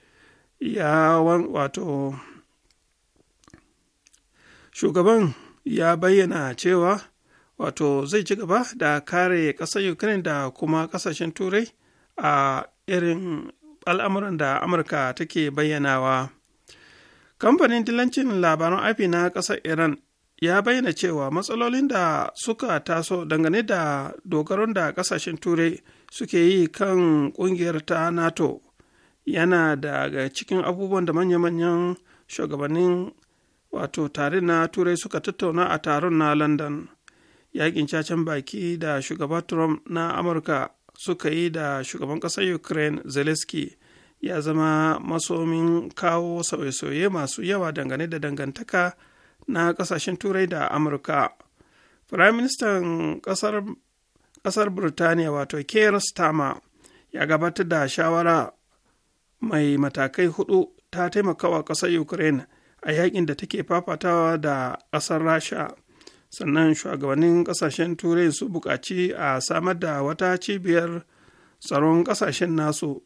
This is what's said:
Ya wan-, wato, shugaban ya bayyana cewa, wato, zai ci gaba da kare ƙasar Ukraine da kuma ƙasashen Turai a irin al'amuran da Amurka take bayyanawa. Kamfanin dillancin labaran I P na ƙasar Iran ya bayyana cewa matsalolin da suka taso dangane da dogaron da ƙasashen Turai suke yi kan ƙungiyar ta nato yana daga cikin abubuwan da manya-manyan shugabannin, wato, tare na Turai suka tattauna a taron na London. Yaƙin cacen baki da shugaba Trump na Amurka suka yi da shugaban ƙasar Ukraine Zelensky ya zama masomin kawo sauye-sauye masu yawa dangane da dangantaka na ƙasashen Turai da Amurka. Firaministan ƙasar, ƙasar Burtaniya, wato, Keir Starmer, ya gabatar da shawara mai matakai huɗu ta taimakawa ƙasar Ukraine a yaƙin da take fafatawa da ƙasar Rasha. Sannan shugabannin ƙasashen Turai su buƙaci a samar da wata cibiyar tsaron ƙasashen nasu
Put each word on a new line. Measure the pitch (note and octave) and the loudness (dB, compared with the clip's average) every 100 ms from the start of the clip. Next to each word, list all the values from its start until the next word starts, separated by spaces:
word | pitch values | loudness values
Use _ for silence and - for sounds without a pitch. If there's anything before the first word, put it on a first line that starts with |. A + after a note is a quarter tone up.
| _ _ _ _ _ - | _ _ _ _ _ -10
Ya | A#3 A3 D3+ D#3 D#3 E3 | -6 -2 0 4 4 4
wan-, | E3 E3+ - | 4 2 0
wato, | D3 C#3 - F3 C#3 C#3 C3+ - - _ _ _ _ _ _ _ _ _ _ _ - _ _ _ _ _ _ _ _ _ - _ | -2 -4 -4 -6 -4 -4 -6 -14 -20 _ _ _ _ _ _ _ _ _ _ _ -20 _ _ _ _ _ _ _ _ _ -20 _
shugaban | - F3+ F3 F#3+ A3+ E3+ - - _ - | -2 2 4 6 6 4 0 -12 _ -4
ya | A2 E3 E3+ | 2 2 4
bayyana | F3+ G3 F3+ E3 C3+ A#2+ | 4 6 4 0 -4 -2
cewa, | F3 F3+ F3 G3+ - _ _ _ _ - | 2 4 4 0 -4 _ _ _ _ -8
wato, | - - D3 C#3 C#3+ | -6 -2 0 0 0
zai | G#3 | 0
ci | F#3 G#3 | 0 -2
gaba | F3 A3 A#3+ - | 0 0 0 -2
da | D3+ D3 | 0 0
kare | - F3 F3+ F3 D3+ | 0 0 2 2 0
ƙasar | - D#3+ G#3 F#3+ | -2 -4 -2 -2
Ukraine | D#3+ G#3 G3+ | 0 0 0
da | E3+ C#3+ C3 | 0 -2 -4
kuma | - D#3 D#3+ E3 | -4 0 0 0
ƙasashen | F3+ F#3 D3 E3 | -4 -6 -4 -6
Turai | - F#3 G#3 A#3 _ _ _ _ - | -4 -2 0 -2 _ _ _ _ -4
a | D3+ C#3+ C#3 C3 - _ - | 2 4 2 0 -6 _ -4
irin | F3+ E3+ E3 F3+ D3 - - - - F3+ | 0 0 -2 -4 -6 -8 -16 -20 -8 -2
al'amuran | F#3 G3 G3 G3+ D#3+ | 0 0 0 -2 -2
da | C3+ C#3 | 0 0
Amurka | F3+ E3+ D3+ D3+ C3 B2+ | 0 0 0 -2 -2 -4
take | D#3+ E3 D3 | -4 -2 -2
bayyanawa. | C#3+ D3+ D3 C#3 C3 C3 C3 C3+ - _ _ _ - - - - _ _ - | 0 0 0 0 2 2 0 -2 -10 _ _ _ -20 -20 -20 -20 _ _ 0
Kamfanin | G#3+ E4+ B3+ A#3 | 4 6 4 2
dillancin | A3+ A#3+ B3 C4+ C4 F#3+ | 0 0 0 0 0 2
labaran | E3+ D#3 E3 F#3+ | 2 4 2 0
I | G#3+ | 0
P | A3 F#3 | 0 2
na | F3 F3+ | 2 0
ƙasar | F#3 G3 - E3+ | -2 -4 -4 -2
Iran | D#3+ D#3+ C#3+ _ _ _ - | 0 0 -2 _ _ _ -2
ya | E3 G3 | 0 2
bayyana | A3+ B3+ B3 | 2 2 0
cewa | - F3 D3+ C3+ | -2 -2 -2 -2
matsalolin | E3 - A3+ A#3+ B3+ C#4 | -2 -2 -2 0 0 2
da | G3+ E3+ D3 - - | 2 2 0 -2 -6
suka | A#3 A3 B3 D3+ | -4 -2 -2 -2
taso | - E3 D#3+ F3+ D#3 | 0 -2 0 -2 0
dangane | D#3 D#3+ G#3+ A3 | 2 2 2 0
da | F#3 D3+ C#3 C#3 - F3+ | 0 0 -2 -4 -10 -4
dogaron | D3+ D3+ G3 A3 G3+ | -2 0 0 0 0
da | D#3 | -2
ƙasashen | F3+ F#3 E3 F3 D#3+ | -2 -4 -4 -6 -6
Turai | F3 E3 E3 F3 _ - _ | 0 2 2 -2 _ -20 _
suke | - A#3 F3 | -10 -2 4
yi | E3+ F#3+ D#3+ | 6 6 2
kan | - G3+ F#3 E3+ D3+ C#3+ | 0 2 4 4 4 2
ƙungiyar | - F#3 F3 E3+ D#3 | 0 0 0 -2 -2
ta | - E3 E3 | -2 -2 0
nato | E3+ E3 E3 D#3 - _ _ _ _ _ _ - | 0 0 0 -2 -2 _ _ _ _ _ _ -4
yana | E3 F3 F3 D#3+ C#3+ | 2 4 4 2 0
daga | D3 C#3 C#3 C#3+ C3+ | -2 -2 -2 -2 -4
cikin | - - F#3 E3+ | -6 -4 -2 -2
abubuwan | F3+ F#3+ G3 E3+ | -4 -2 0 2
da | |
manya-manyan | D#3+ F#3 F3 E3+ E3+ F3 E3+ F3 F3+ _ _ - | 2 2 2 2 0 0 2 0 -4 _ _ -12
shugabannin, | - D3 C#3+ C#3+ E3 F3+ F3+ G3 - _ _ _ _ _ | -6 -6 -4 -2 2 2 2 -2 -12 _ _ _ _ _
wato, | - D3 - D3 | -8 -6 -4 -4
tare | - C#3+ F#3 | -2 -2 0
na | E3+ E3 E3 | 2 2 2
Turai | - F3 F3 | 0 0 0
suka | - D#3 | -2 -6
tattauna | - - F3+ E3+ F3+ | -6 -4 0 0 0
a | D#3 | 0
taron | D#3+ D3 F3 D#3+ | 0 0 2 2
na | D3+ | 2
London. | D3+ D3+ D3 D3 D3 E3+ _ _ _ _ _ _ C4+ | 2 2 0 -2 -8 -12 _ _ _ _ _ _ -2
Yaƙin | D#3 D#3 C#3+ | -2 0 -2
cacen | D#3+ D#3 E3+ D#3+ | -2 -2 -2 -2
baki | C#3+ - G3+ E3+ E3+ | -4 -6 -6 -6 -4
da | D#3 C#3 | -4 -4
shugaba | - D#3+ C#3+ E3 E3 | -4 -6 -4 -4 -2
Trump | E3 D#3+ D#3 - | 0 0 -2 -4
na | E3+ E3+ F3 | -4 -2 -2
Amurka | F3 D#3+ E3 C#3 - _ _ - | -2 -2 -2 -2 -4 _ _ -10
suka | - E3+ D3+ | -6 -4 -2
yi | D#3+ E3+ | 0 -2
da | D#3+ D3 C3+ | -2 -4 -4
shugaban | B2+ - C#3+ D3+ | -6 -8 -6 -4
ƙasar | E3+ - F#3+ | -4 -2 -2
Ukraine | E3 - D#3+ D3+ D#3 - | -2 -4 -2 -2 -2 -4
Zelensky | C#3 D3+ D#3 - D#3 - - _ - _ _ | -2 0 -2 -4 -6 -8 -10 _ -20 _ _
ya | - E3 | -6 -4
zama | D3+ D#3 D#3 D#3 D#3+ D3+ | -2 0 2 2 2 0
masomin | - E3 - E3 E3 E3 E3 E3+ - | -4 -4 -4 -2 -2 0 2 0 -2
kawo | - F3 E3+ E3+ E3+ | -4 -2 0 -2 -4
sauye-sauye | E3 D3 C#3 - D3 D3 G3 | -4 -4 -6 -6 -4 -2 -2
masu | F3 C3+ - | -2 -6 -6
yawa | F3 G3+ E3 | -4 -2 -2
dangane | D3 C3+ C3 E3 | -4 -4 -4 -6
da | D#3+ | -6
dangantaka | D3 C#3+ C#3 F3 A#3 F#3 F3+ - _ _ _ _ - | -6 -6 -6 -8 -4 0 0 -4 _ _ _ _ -4
na | F3 E3+ | 0 0
ƙasashen | E3+ F3+ E3 F#3 F3+ | 0 -2 -4 -4 -4
Turai | G3 F#3+ F#3 | -2 0 0
da | D#3+ C#3 | 0 -2
Amurka. | D3 D3+ C#3+ - C#3+ A2 - _ _ _ _ _ _ - | 0 0 -2 -2 0 0 -4 _ _ _ _ _ _ -4
Firaministan | - G3 A#3 C4 - A3 F#3+ E3+ E3 D#3 - | 4 4 4 0 -2 0 0 0 -2 -2 -4
ƙasar, | F#3 F#3+ G#3 G#3 G3+ - _ _ _ _ _ _ | -4 -2 -2 -4 -6 -12 _ _ _ _ _ _
ƙasar | G3 G#3+ G#3 | -4 0 0
Burtaniya, | F#3 E3 D#3 E3 E3+ D#3+ | 0 -2 0 2 2 0
wato, | C#3+ C#3 D3+ C#3 | -2 -4 -8 -2
Keir | G#3+ G#3+ G3+ | 2 4 2
Starmer, | - - D#3+ D#3 C3+ - - _ - _ _ | -2 0 2 2 0 -4 -12 _ -20 _ _
ya | - D3 | -4 0
gabatar | D#3 E3+ E3+ F3 | 2 2 -2 0
da | D#3+ C3+ | 0 0
shawara | - E3 E3 E3+ D#3+ - - _ _ _ _ _ _ _ - | 0 2 2 4 2 0 -8 _ _ _ _ _ _ _ -10
mai | A3 D#3 D3 C#3+ | -2 0 2 2
matakai | C#3 C#3+ C3+ G3 F3 | 0 0 -2 2 0
huɗu | F#3 - F#3+ - _ _ | 0 2 2 2 _ _
ta | F3 F3 | -4 -2
taimakawa | G#3 G3 D#3+ F3 D#3+ - | 0 0 0 0 0 -2
ƙasar | - F3+ E3+ | -2 0 0
Ukraine | D3+ F#3+ D#3 C3+ - _ _ _ | -2 0 2 2 -2 _ _ _
a | E3 | -4
yaƙin | D#3 F3 F#3 D#3 | 0 2 2 -2
da | |
take | C#3+ - G#3+ | -2 -6 -6
fafatawa | E3 F3 F3 D#3+ F3+ E3+ E3 E3 | -2 -2 -2 -2 0 2 2 0
da | D3 C3+ B2+ - _ | 0 -2 -2 -6 _
ƙasar | D3+ - D#3+ | -4 -2 0
Rasha. | D#3+ D#3+ - - - - _ _ - _ _ | 2 0 0 -6 -6 -10 _ _ -20 _ _
Sannan | - D3 D#3 D#3+ D3+ | -6 0 4 4 2
shugabannin | - C#3+ C#3 C#3 E3+ E3+ | -2 -4 0 4 6 4
ƙasashen | E3+ F3 D#3 - E3+ D#3+ | 2 0 -2 -2 -2 -2
Turai | E3+ E3+ E3 | 0 4 2
su | - B3+ | 2 -4
buƙaci | E3 - B2+ - F3+ F3+ - | -4 -2 -4 -4 -2 -2 0
a | C#3+ C3 | 0 0
samar | - E3 F3+ | 0 0 0
da | F3 E3+ C#3+ | -2 -2 -2
wata | C#3+ E3 F#3 F3+ | -2 0 0 0
cibiyar | - G3+ F3+ E3+ E3+ E3+ - _ _ _ _ _ | -2 -4 2 2 0 -6 -12 _ _ _ _ _
tsaron | - C#3+ D#3+ E3 E3+ | -4 2 4 4 4
ƙasashen | G3+ F#3 C#3 E3+ D#3+ | 0 -2 0 0 0
nasu | D3+ D3+ D3+ C3+ | 0 -2 -4 -6